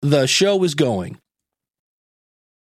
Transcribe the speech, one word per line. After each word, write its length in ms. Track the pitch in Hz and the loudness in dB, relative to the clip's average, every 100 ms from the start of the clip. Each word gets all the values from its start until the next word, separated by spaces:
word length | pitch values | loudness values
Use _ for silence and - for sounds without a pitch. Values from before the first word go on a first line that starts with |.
the 240 | 143 147 131 | 0 2 2
show 360 | - 196 202 | 2 2 2
is 100 | 180 | 0
going. 440 | 143 135 98 87 117 _ _ _ _ _ _ _ _ _ _ _ _ _ _ | 0 -2 -2 -8 -14 _ _ _ _ _ _ _ _ _ _ _ _ _ _